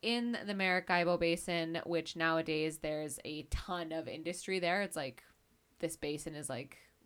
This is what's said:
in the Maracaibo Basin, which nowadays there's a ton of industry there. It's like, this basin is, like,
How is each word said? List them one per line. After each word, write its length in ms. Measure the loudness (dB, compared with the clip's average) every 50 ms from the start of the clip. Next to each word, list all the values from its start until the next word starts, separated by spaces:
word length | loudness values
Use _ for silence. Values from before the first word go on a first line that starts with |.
in 340 | 2 2 2 2 2 0 -2 -2 -2
the 80 | -2 0
Maracaibo 600 | 2 4 4 4 4 4 4 4 4 6 4 4
Basin, 640 | 4 4 4 4 2 0 0 0 0 0 0 -2 -4 -2
which 300 | 0 -2 -2 -2 -2 -2
nowadays 640 | 0 2 4 4 4 2 2 0 0 0 0 -2 -4
there's 420 | -4 -4 -2 -2 -4 -4 -6 -8 -8
a 180 | -8 -8 -8 -6 -4
ton 420 | -4 -4 -2 -4 -4 -4 -4 -4
of 160 | -4 -4 -4 -6
industry 500 | -8 -4 -4 -4 -4 -4 -4 -2 0 2
there. 240 | 2 4 2 2
It's 140 | 2 0 -2
like, 260 | -4 -4 -4 -6 -10 -20 -20 -20 _ _ _ _ _ _ _ _ _
this 160 | -2 -2 -2
basin 380 | -2 -2 -2 -2 -2 -4 -6 -8
is, 120 | -6 -6 -4
like, 280 | -4 -6 -6 -10 -14 -20 -20 _ _ _ _